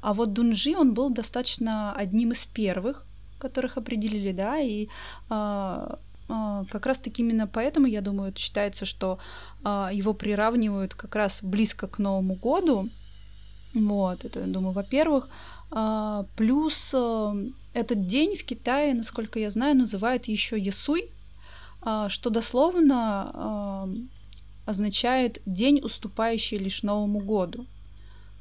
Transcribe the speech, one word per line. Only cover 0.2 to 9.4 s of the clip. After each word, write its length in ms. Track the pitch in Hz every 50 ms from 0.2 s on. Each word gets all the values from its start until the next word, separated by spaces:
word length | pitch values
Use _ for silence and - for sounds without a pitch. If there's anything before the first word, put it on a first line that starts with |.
| 233 214 196
Дунжи, 420 | 233 240 233 214 196 - 285 339
он 160 | 381 302 254
был 160 | 208 226 269 277
достаточно 840 | 233 240 220 - - 247 247 - - - 226 226 220 214 208 208 202
одним 380 | 190 208 185 196 226 240 226
из 120 | 240 - -
первых, 640 | - - 226 214 190 180 185 190 247 285 - - - - - - - - -
которых 400 | - 262 - 262 254 254 - 254
определили, 540 | 220 - 233 214 214 214 214 208 196 196
да, 260 | 185 185 196 220 277 311
и, 300 | 285 240 208 208 214 - - - - - - - - -
а, 680 | 226 214 208 208 202 196 196 190 - - - - - - - - - - - -
а, 320 | 233 220 214 208 202 202 190 190
как 160 | - 202 -
раз-таки 360 | 262 262 - - 226 - -
именно 260 | 233 233 226 220 214 202
поэтому, 380 | - 226 240 302 302 320 269
я 140 | 247 214 208
думаю, 320 | 190 202 202 196 196 190 196
считается, 480 | - - - - 208 208 202 196 - 190
что, 340 | - - - 190 185 185 185 - - - -